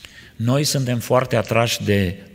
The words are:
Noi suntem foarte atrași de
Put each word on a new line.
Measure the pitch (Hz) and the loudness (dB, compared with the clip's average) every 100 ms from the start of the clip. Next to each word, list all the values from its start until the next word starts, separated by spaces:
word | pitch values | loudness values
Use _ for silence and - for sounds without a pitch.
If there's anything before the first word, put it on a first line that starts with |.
| - - - - | -18 -20 -20 -4
Noi | 117 139 | 0 0
suntem | 147 143 127 120 | 0 0 0 -2
foarte | - 127 127 117 | 0 0 2 -2
atrași | - 113 117 - | 0 0 0 0
de | 104 101 92 92 - | 0 2 2 -2 -14